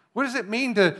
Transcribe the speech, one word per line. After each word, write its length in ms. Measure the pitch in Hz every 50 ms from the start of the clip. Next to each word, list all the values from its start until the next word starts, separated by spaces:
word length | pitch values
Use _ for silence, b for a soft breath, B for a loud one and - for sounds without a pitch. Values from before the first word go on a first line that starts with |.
| _ _ -
What 100 | 220 277
does 120 | 262 240
it 120 | 269 196 190
mean 280 | 220 240 269 254 226
to 200 | 202 190 170 160 -